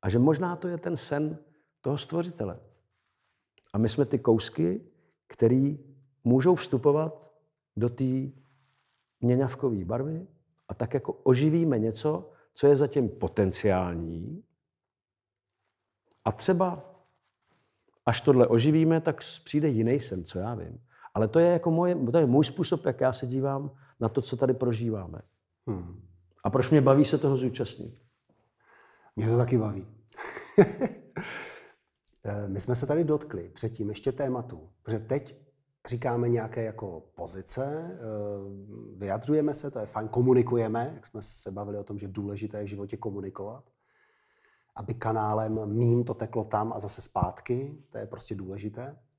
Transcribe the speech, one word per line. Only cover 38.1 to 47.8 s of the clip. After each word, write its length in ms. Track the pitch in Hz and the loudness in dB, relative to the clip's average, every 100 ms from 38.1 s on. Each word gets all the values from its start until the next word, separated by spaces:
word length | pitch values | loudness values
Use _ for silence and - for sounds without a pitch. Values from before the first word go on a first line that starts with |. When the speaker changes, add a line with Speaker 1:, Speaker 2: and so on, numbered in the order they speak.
| 107 104 101 98 98 101 110 110 95 | -8 -6 -8 -10 -14 -16 -18 -18 -10
Speaker 2:
vyjadřujeme 560 | 98 101 120 151 147 | -4 -4 0 0 0
se, 180 | 143 143 | -4 -8
to 80 | 131 | -8
je 60 | 104 | -8
fajn, 220 | - 110 | -8 -4
komunikujeme, 840 | 123 127 127 120 120 113 113 131 165 | 2 6 6 4 0 0 -2 -4 -8
jak 100 | - | -16
jsme 160 | 110 | -12
se 300 | 98 - - | -12 -12 -10
bavili 260 | 98 101 101 | -10 -8 -10
o 60 | |
tom, 160 | 101 101 | -10 -12
že 80 | 98 | -10
důležité 500 | 98 101 98 107 107 | -8 -6 -6 -8 -8
je 60 | |
v 40 | 101 | -8
životě 300 | 101 98 110 | -8 -10 -8
komunikovat, 640 | 113 98 95 - 98 123 _ _ _ _ _ _ _ _ _ _ _ - | -8 -8 -10 -10 -12 -14 _ _ _ _ _ _ _ _ _ _ _ -14
aby 180 | 104 | -10
kanálem 800 | - 110 110 107 107 110 110 104 107 | -6 -2 0 0 0 -2 -4 -2 0
mým 260 | 120 120 | 4 4
to 100 | 123 | 2
teklo 300 | - 110 117 | -4 -4 -4
tam 300 | 107 107 107 | -2 -2 -2
a 60 | - | -6
zase 220 | 101 - | -10 -10
zpátky, 840 | - - 92 - - 123 139 151 | -6 -2 -4 -4 -6 -4 -4 -12